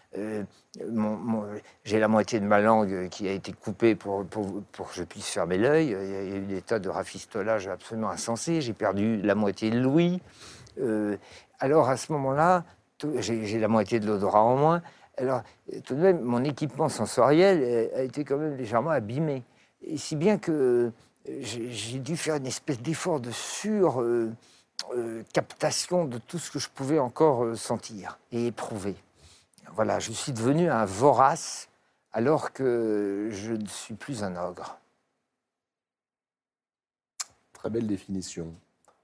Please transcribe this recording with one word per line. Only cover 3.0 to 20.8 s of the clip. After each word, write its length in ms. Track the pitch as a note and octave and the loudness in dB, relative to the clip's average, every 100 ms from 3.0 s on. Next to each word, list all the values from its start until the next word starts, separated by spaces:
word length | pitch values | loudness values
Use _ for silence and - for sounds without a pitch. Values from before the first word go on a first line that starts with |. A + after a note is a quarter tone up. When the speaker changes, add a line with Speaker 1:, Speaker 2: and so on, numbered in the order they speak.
| F#2 | -6
Speaker 1:
qui 180 | - F#2+ | -6 -4
a 40 | |
été 200 | G2 - | -4 -6
coupée 440 | - A#2 F#2+ A#2 G2+ | -10 -8 2 4 4
pour, 300 | G2+ G2 F#2 | -2 -4 -4
pour, 360 | G#2+ G2 G2 F#2+ | -6 -6 -6 -12
pour 180 | - F2+ | -14 -12
que 60 | - | -10
je 80 | |
puisse 240 | F2 G#2 - | -10 -8 -6
fermer 300 | G2+ E2+ F#2 | -4 0 2
l'œil. 300 | B2+ D#3 D#3 | 4 4 2
Il 220 | G2 G2 F#2+ G2 | -2 -4 -6 -6
y 20 | |
a 40 | G2 | -6
eu 80 | G2 | -4
des 160 | F#2+ | -6
tas 180 | - A2+ | -2 -4
de 80 | F2+ | -2
rafistolages 800 | E2 F#2 F#2+ - G#2+ G#2 A2 F#2+ | -6 -6 -10 -10 -6 -2 -2 -2
absolument 420 | F#2 - A2+ G#2 | -10 -8 -6 -4
insensés. 520 | E2+ - A#2 - E3 | -4 -4 -4 -2 -2
J'ai 100 | B2 | -2
perdu 500 | G2 G#2 G2 A2 A2 | -2 0 2 0 0
la 140 | G2+ G2+ | 2 2
moitié 360 | G#2 F#2 A2 | 2 0 0
de 80 | A#2+ | 2
l'ouïe. 420 | C3 D#3 F3 F3+ - - - - - - | 4 4 4 0 -8 -20 -20 -20 -18 -6
Euh, 380 | B2+ G#2+ G#2 G2 - - _ - | -2 0 -2 -4 -8 -20 _ -4
alors 300 | C3+ D#3 B2+ | 4 4 4
à 80 | B2+ | 2
ce 160 | - | -2
moment-là, 500 | D3+ C3+ C#3+ E3+ F#3 - - _ - | -2 0 2 4 2 0 -20 _ -8
tout, 140 | D3+ B2 | -4 -4
j'ai, 280 | G2+ A2+ G#2 | -2 -2 -2
j'ai 140 | A2+ | 0
la 80 | G#2+ | 2
moitié 320 | A2+ F#2 A#2 | 2 2 0
de 80 | G#2 | 0
l'odorat 340 | G#2 G2 G#2 | 0 4 6
en 140 | A2+ C3 | 6 6
moins. 260 | D#3 E3+ - - - - | 4 2 -2 -20 -14 -4
Alors, 240 | B2+ B2 - _ - - | -2 -2 -4 _ -14 -14
tout 120 | - C3+ | -6 2
de 60 | |
même, 200 | F#3+ F3 | 4 4
mon 240 | A#2+ A#2+ C#3 | 2 0 0
équipement 420 | C#3 D3+ D3 D3+ | -2 -6 0 -2
sensoriel 1000 | - G#2+ - A#2+ D3+ G3 F3+ B2 A#2+ A2+ | 0 -2 4 6 8 6 6 2 2 0
a, 60 | B2 | -2
a 20 | |
été 220 | C3 C#3+ | -4 -4
quand 140 | D3 C#3 | -2 -2
même 180 | D#3 C3+ | -2 -4
légèrement 360 | A2+ A#2 D3+ | 0 0 2
abîmé. 520 | D3 G#2+ B2+ D#3+ C3 - _ _ _ | 0 -2 -2 -2 -2 -8 _ _ _
Et 160 | - D3+ | -10 -8
si 180 | - D#3 | -6 0
bien 220 | G3 G#3 | 2 2
que, 140 | - | 0
euh, 400 | D3+ C3 A#2+ | 2 4 4